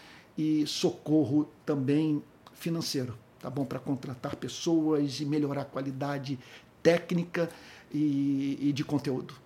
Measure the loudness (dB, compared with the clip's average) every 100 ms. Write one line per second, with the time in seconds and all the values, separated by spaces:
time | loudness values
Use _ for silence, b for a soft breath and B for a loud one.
0 | B B B -4 0 2 0 0 0 0
1 | 2 4 4 2 0 -4 -2 0 2 2
2 | 2 0 -4 -20 -20 -8 -4 -2 -2 -4
3 | -4 -8 -16 -14 -8 -4 -4 -4 -4 -4
4 | -6 -8 -8 -6 -8 -4 2 4 4 4
5 | 2 0 0 2 0 -2 -4 -6 -6 -4
6 | -4 -4 -4 -8 B B B 0 4 4
7 | 2 -2 -2 -2 -4 B B B B 0
8 | 2 2 2 0 -2 0 0 0 0 -2
9 | 0 -4 -6 -14